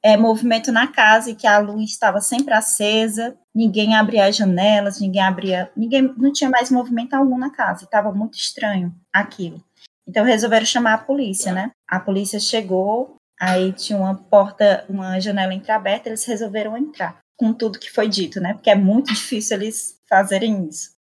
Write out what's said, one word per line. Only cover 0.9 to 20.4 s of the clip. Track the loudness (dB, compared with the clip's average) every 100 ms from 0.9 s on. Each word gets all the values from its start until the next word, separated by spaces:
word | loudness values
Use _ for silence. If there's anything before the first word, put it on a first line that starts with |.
| 4 6 6 2
e |
que | -2 2
a | 4
luz | 2 -6 -8
estava | 0 0 0
sempre | -2 -2 0
acesa, | 0 0 -2 0 0 0 -4 -8 -10 _
ninguém | 0 0 2 2 4
abria | 4 4 4
as | 2
janelas, | 0 2 4 4 0 -4
ninguém | -2 0
abria, | 0 0 -4 -4 -4 -6
ninguém, | 0 2 2 2
não | 0
tinha | 0 0
mais | 0 2
movimento | 0 0 -4 -2
algum | 0 0 0
na | -4
casa, | -4 -4 -4
e | -2
tava | -2 0
muito | -4 -6
estranho | -6 -10 -4 -4 -2 -4 -8 _
aquilo. | -4 -4 -8 -12 -12 _ _ -20 _ -6
Então, | 0
resolveram | 2 2 2 2
chamar | 2 0 0
a | 0
polícia, | -2 -2 -2 -4 -4
né? | -4 -6 _ -8
A | -6
polícia | -2 -4 -4 -6
chegou, | -4 -4 -2 -2 0 -4 -6 _ _ _
aí | 0 0 0
tinha | -4 -6 -2
uma | -2
porta, | -4 4 4 4 2 2 2 -2
uma | -8 -4 -4
janela | -4 -2 -4
entreaberta, | -6 -4 -2 -2 -4 -4
eles | -8
resolveram | -6 -6 -6 -6 -6 -6
entrar, | -8 -6 -10 -10 _ _
com | -2
tudo | 0 -4 -6
que | -6
foi | -2 -2
dito, | -2 -6 -6
né? | -6
Porque | -2 2
é | 4
muito | 4 2 0
difícil | -6 -4 -6 -4 -4
eles | -4 -8 -12 _ _
fazerem | 2 2 -2